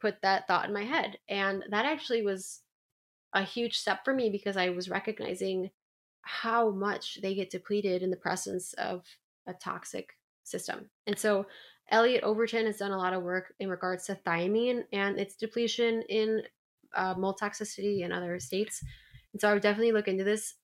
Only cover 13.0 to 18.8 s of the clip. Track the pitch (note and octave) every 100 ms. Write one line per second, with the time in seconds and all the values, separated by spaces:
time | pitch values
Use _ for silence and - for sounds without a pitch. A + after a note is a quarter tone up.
13 | F#3 F#3 F3 F#3 F#3 - F#3+ F3+ F#3 F3+
14 | - F#3+ F3+ E3+ F3+ A3 B3 A#3+ - G3+
15 | G3 G3+ G3 - A3 A#3+ A#3 A3+ A#3 A3+
16 | A#3 A3 A3 A3 - _ _ _ _ -
17 | F#3 F#3 F#3+ G3 G#3 - G#3+ - G3+ G3+
18 | F3 F3+ F3 F3+ - F#3+ G#3+ -